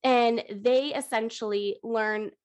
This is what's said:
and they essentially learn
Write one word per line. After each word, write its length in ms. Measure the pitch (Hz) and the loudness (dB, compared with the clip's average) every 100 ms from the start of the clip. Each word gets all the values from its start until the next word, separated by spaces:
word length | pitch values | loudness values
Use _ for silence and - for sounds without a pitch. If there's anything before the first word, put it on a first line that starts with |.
and 400 | 262 247 233 233 - | 4 4 4 0 -4
they 420 | 208 226 254 285 | -2 2 4 2
essentially 840 | 277 269 226 226 - 220 208 202 - | -4 -2 -2 -2 -6 -4 -2 -2 -6
learn 480 | 226 226 214 214 214 _ | -4 -2 0 -2 -6 _